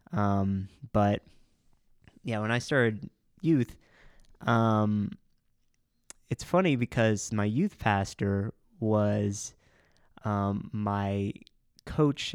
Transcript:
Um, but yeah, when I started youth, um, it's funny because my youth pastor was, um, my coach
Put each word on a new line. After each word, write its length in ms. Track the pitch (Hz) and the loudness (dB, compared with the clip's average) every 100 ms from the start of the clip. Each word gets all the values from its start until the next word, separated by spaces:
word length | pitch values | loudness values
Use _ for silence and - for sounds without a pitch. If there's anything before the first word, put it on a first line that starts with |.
| - | -8
Um, 560 | 165 104 98 98 95 95 _ 120 | -2 0 0 0 -2 -6 _ -4
but 300 | 110 104 104 - - _ _ _ _ _ _ _ - | 2 2 2 -4 -20 _ _ _ _ _ _ _ -14
yeah, 140 | - 110 | -6 -4
when 100 | 107 | -2
I 80 | 120 | -2
started 500 | - 143 117 107 - _ _ _ | 0 2 2 0 -8 _ _ _
youth, 360 | 160 156 120 - _ _ - - - - | 2 2 2 -6 _ _ -20 -20 -20 -8
um, 720 | - 117 113 110 107 104 101 - _ _ _ _ _ _ _ _ - - - | 0 2 4 4 2 0 -2 -8 _ _ _ _ _ _ _ _ -20 -18 -10
it's 160 | - | -10
funny 320 | - 180 190 131 | -2 2 2 2
because 560 | 120 - 110 104 - | 0 2 2 2 -2
my 120 | 107 | -2
youth 340 | 104 113 202 - | 0 0 -2 -2
pastor 720 | - 101 - - 196 196 196 - _ - | 0 0 0 -2 -2 0 -2 -8 _ -4
was, 760 | 110 107 104 104 104 101 - - _ _ _ _ _ - | 0 2 2 2 -2 -4 -10 -16 _ _ _ _ _ -10
um, 460 | 107 104 98 101 - | -4 -2 0 -2 -6
my 600 | 107 104 101 101 101 98 - - _ _ _ - | -6 -2 -2 -2 -2 -4 -6 -14 _ _ _ -8
coach 480 | - 151 139 - | 0 0 0 -6